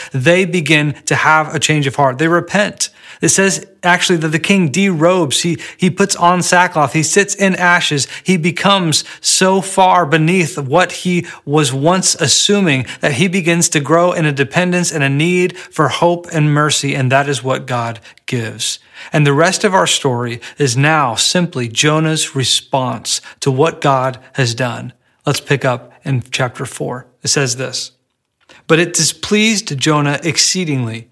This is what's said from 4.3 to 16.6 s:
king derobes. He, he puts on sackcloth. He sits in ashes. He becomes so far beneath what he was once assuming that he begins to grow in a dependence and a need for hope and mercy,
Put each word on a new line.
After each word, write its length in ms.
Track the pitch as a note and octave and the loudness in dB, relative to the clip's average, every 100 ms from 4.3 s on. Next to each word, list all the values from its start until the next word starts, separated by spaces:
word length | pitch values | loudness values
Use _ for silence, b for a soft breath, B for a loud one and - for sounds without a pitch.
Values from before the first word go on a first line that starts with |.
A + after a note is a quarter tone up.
| D#3 | -2
king 320 | - G3 D#3+ | 0 2 2
derobes. 680 | E3 G3 E3 E3 F#3 D3 - | 2 0 2 2 2 0 -2
He, 180 | E3+ D#3 B B | -2 -4 B B
he 140 | F3+ | -2
puts 260 | F3 G3 - | 0 -2 2
on 260 | F3 F3+ | 2 2
sackcloth. 520 | F3 F3+ F3+ D#3+ C#3 | 2 2 2 2 0
He 100 | D#3+ | 0
sits 300 | D#3 G3+ G3 | 0 2 0
in 220 | - G3 F3 | 0 0 2
ashes. 520 | F3+ F3 - C#3+ A#2+ B | 2 2 2 -2 -4 B
He 140 | - F#3 | -2 0
becomes 680 | E3+ E3 G3 G3 E3+ D3 B B | 0 0 0 2 2 -2 B B
so 400 | - - F#3+ F#3+ | -2 2 2 2
far 460 | F#3 - F#3 F3+ D#3 | 0 2 4 4 2
beneath 520 | D#3+ D#3 F#3 D#3+ - | 2 2 2 0 -4
what 340 | C3 E3 F3 | 0 0 0
he 340 | - F3+ F3 B B | -2 -2 -2 B B
was 300 | - D#3 C#3 | -2 0 2
once 420 | C3+ D3+ F#3 F3+ - | 0 2 2 0 0
assuming 720 | D#3+ - - G3+ F3+ C3 A#2+ B | 0 2 2 2 2 0 -2 B
that 120 | D#3+ | -4
he 140 | B2 F#3 | 0 0
begins 400 | F#3+ E3 E3+ D#3+ | 0 0 0 0
to 100 | D#3 | 0
grow 320 | C3+ E3 F3 | 0 2 2
in 140 | F3 D3+ | 0 0
a 60 | |
dependence 600 | C#3+ C3 E3+ F3+ F3+ E3+ | -2 -2 0 0 0 -2
and 120 | D#3+ | -2
a 60 | C#3 | -2
need 480 | C#3 E3+ F3+ F3+ F3+ | 0 0 0 0 -4
for 320 | - - C#3 | -8 -2 -2
hope 380 | - E3+ F3 - | 2 0 0 -4
and 220 | D#3+ D3+ | 0 2
mercy, 420 | D3 | 2